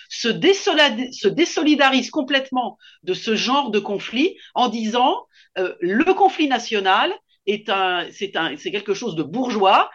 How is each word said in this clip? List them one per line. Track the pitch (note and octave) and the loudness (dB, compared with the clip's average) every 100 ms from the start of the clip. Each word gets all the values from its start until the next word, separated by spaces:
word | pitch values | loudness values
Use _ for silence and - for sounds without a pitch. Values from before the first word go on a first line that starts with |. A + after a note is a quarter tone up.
| - | -16
se | - A#3 | -6 -4
désolad-, | E3+ C#4+ G4 G4+ D#4 C#4+ A3 B3+ | 0 2 2 0 2 2 0 -8
se | - G3+ | -2 -2
désolidarisent | C4 F4 F4 D4+ D4 C4+ C4 - | 0 0 2 2 4 4 2 -2
complètement | D#4 C#4 C4+ C4 B3+ A#3+ - - _ | -6 -2 -2 -2 -4 -6 -8 -20 _
de | F3+ | -6
ce | F3+ A3 G3+ | -4 -2 -2
genre | G3+ C#4 B3+ | 0 0 0
de | G3+ | -2
conflit | G3+ G3 - A#3 E4 - - | -2 -6 -6 -2 -2 -2 -8
en | - B3 | -2 0
disant, | A3+ G#3+ A#3+ C4+ G4 - _ _ - | -2 -2 2 2 0 -8 _ _ -6
euh, | F3+ - | -4 -2
le | F3 A3 F#4 | -2 0 2
conflit | F#4 F#4+ - D4 | 4 2 2 0
national | A#3+ - G#3+ F#3+ G3+ D#4 A4 _ _ | 0 -2 -2 2 2 0 -4 _ _
est | G3 G#3 G#3+ | -4 -4 -2
un, | G3 F#3 F3+ D3+ | -2 0 -2 -6
c'est | - G3+ E3+ | -8 -6 -4
un, | E3 D3 | -4 -6
c'est | F#3 | -8
quelque | G3+ G3+ | -6 -4
chose | F#3+ A#3+ D#3+ | -4 -4 -6
de | |
bourgeois, | C#3+ A3 B3 G#3+ F#3+ B3 - | -6 -4 -4 2 4 4 2